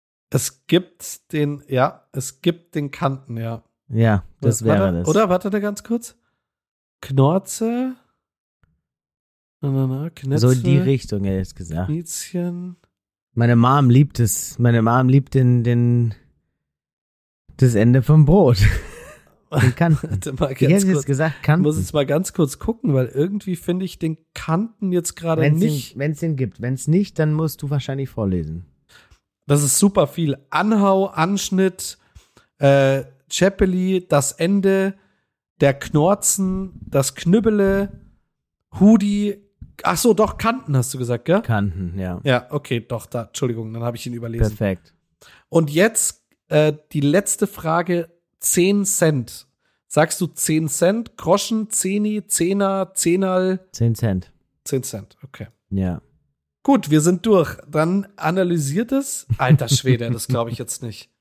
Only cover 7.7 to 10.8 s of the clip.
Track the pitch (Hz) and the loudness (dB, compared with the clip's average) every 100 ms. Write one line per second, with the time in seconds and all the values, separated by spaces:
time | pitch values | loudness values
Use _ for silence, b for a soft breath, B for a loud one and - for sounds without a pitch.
7.7 | 240 262 247 _ _ _ _ _ _ _ | -4 -6 -8 _ _ _ _ _ _ _
8.7 | _ _ _ _ _ _ _ _ _ 143 | _ _ _ _ _ _ _ _ _ -4
9.7 | 135 131 131 160 - 135 131 120 131 113 | -2 -2 -4 -8 -8 -4 2 2 2 2
10.7 | 139 | 2